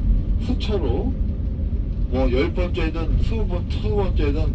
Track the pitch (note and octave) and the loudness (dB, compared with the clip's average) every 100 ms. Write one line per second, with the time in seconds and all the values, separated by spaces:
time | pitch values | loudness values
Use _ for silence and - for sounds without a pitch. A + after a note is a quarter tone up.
0 | - - - - - B3 - G#3 - G3 | 2 2 2 0 0 0 0 0 0 0
1 | - - - - - - - - - - | 0 0 -2 -2 -4 -2 -2 -2 -2 -2
2 | - E2 E2+ - - - - - - - | -2 0 2 2 0 0 -2 0 -2 -2
3 | - - - A3+ G#3 F3+ - G3 G#3 G#3 | 0 2 2 0 0 -2 -2 -2 0 0
4 | G3+ - - D3+ E3 | 0 2 0 2 0